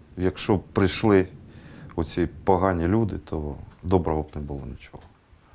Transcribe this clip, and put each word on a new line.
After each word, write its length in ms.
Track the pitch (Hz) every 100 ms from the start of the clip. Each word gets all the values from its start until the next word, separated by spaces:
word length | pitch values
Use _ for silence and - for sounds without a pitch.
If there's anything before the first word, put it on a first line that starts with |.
| - -
якщо 380 | 92 - - 95
б 80 |
прийшли 640 | - - 95 - 110 98 90 - - - - - - -
оці 320 | 78 - 85 -
погані 440 | - 90 95 87 85
люди, 300 | 110 107 85
то 380 | - 80 73 69 - -
доброго 380 | 90 92 80 78
б 60 | 76 76
не 60 |
було 200 | 71 69 65
нічого. 380 | 65 - - - _ _ _ _